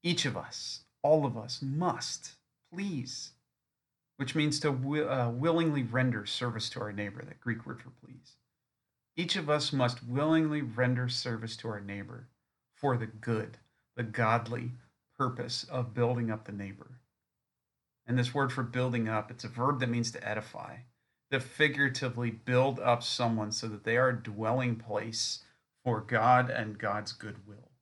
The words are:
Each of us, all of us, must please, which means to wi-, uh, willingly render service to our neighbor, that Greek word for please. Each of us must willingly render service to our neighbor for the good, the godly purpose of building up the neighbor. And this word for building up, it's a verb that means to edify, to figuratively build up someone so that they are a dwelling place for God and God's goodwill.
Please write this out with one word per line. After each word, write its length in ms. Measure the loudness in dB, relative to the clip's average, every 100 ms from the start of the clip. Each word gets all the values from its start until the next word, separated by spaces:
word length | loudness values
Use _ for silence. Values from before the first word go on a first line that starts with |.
Each 220 | 2 2
of 120 | 0 -2
us, 440 | -8 -10 -10 -12 _ _
all 220 | 4 6
of 120 | 4 -2
us, 260 | -8 -6
must 720 | -4 0 0 0 -6 -8 -12 -20 _ _ _
please, 600 | -6 -4 -4 -6 -10 -12 _ _ _ _ _ _ _ _ _
which 180 | -2
means 240 | 2 2 2
to 120 | 0
wi-, 340 | 0 0 0 0
uh, 240 | 2 0
willingly 540 | 2 2 4 2 0
render 420 | 0 2 2 0 -4
service 420 | -4 -2 -2 -6
to 100 | -6
our 120 | -6
neighbor, 300 | -4 -6 -6
that 160 | -14 -8
Greek 240 | -4 -4
word 160 | -6 -12
for 100 | -12
please. 460 | -20 -20 -20 -20 _ _ _ _ _ _ _ _ -6
Each 200 | -2 0
of 120 | 2
us 240 | 2 4
must 320 | 4 2 2
willingly 580 | -4 0 4 4 4 0
render 460 | -2 2 2 4 0
service 480 | -2 -4 -4 -6 -8
to 100 | -6
our 120 | -6
neighbor 480 | -6 -8 -8 -12 -16 _ _ _ _
for 220 | _ 0 2
the 100 | -2
good, 520 | -6 -2 0 -2 -10 _ _ _ -8
the 60 |
godly 720 | -6 2 4 4 2 -6 -6 -8 -16 _ _ _
purpose 480 | -2 -2 -6 -6
of 300 | -6 -4 -4
building 360 | 0 2 2 0
up 140 | -4
the 80 | -6
neighbor. 480 | -10 -10 -12 -18 -20 _ _ _ _ _ _ _ _ _ _ -2
And 120 | 2
this 160 | 2
word 180 | 2 0
for 100 | 0
building 460 | -2 0 0 2 0
up, 220 | 0 -2
it's 140 | -10
a 40 | -10
verb 320 | 0 0 2
that 80 | 0
means 240 | 0 -2
to 160 | -4 -4
edify, 500 | -6 -6 -12 -12 -14 -18 _ _ _ _
to 100 | -4
figuratively 920 | -4 2 2 6 2 2 -2 0 -2
build 480 | -2 2 4 4 4
up 240 | 4 4
someone 480 | 2 0 2 2 0
so 160 | -4 -4
that 140 | -4
they 140 | 0 4
are 140 | 4
a 120 | 2
dwelling 540 | -4 -2 0 2 2 -2
place 680 | -2 -4 -4 -4 -4 -4 -12 _ _ _
for 180 | -2 -2
God 480 | 0 4 8 6 6
and 300 | 0 -4 -4
God's 340 | -4 -4 -6
goodwill. 600 | -10 -12 -12 -16 -20 -20 _